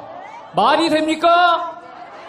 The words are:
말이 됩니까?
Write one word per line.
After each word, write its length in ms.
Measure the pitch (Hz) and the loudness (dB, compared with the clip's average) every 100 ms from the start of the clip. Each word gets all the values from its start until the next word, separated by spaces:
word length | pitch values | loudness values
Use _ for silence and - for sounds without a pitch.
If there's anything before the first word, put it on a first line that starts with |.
| - - - - - 160 | -12 -16 -16 -18 -6 0
말이 340 | 220 302 330 | 2 4 2
됩니까? 880 | 311 311 311 339 339 349 339 349 - - - - - | 0 0 0 4 4 4 2 -2 -10 -16 -18 -18 -18